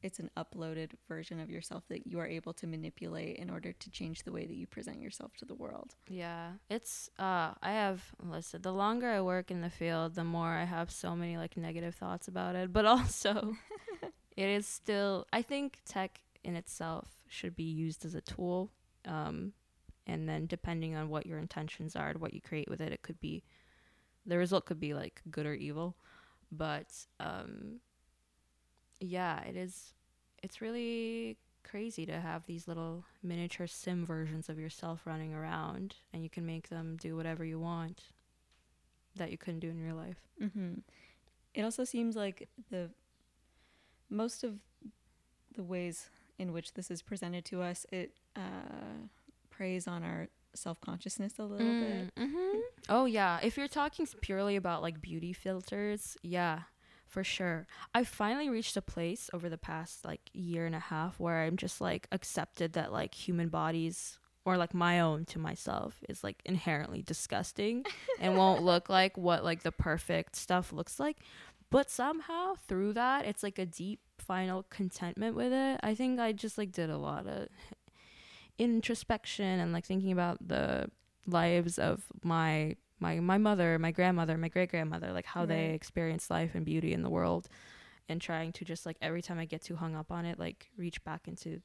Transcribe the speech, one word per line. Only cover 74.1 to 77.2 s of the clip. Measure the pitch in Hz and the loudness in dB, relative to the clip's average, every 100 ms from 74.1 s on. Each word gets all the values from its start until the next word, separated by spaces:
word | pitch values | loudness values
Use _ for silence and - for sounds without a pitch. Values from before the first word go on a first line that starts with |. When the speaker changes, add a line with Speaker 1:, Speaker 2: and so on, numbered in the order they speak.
| - | -18
Speaker 2:
final | - 185 185 190 | -2 0 2 0
contentment | 190 - 190 - 175 - 220 | -4 -2 -2 0 -4 0 0
with | 226 247 | 2 2
it. | 262 269 262 | 4 4 2
I | 214 | 0
think | 214 254 254 | 2 2 4
I | 233 | 2
just, | 214 220 - | 2 -2 -2
like, | 208 | -2
did | 180 165 | 0 0
a | 147 | 0
lot | 143 143 | 0 -2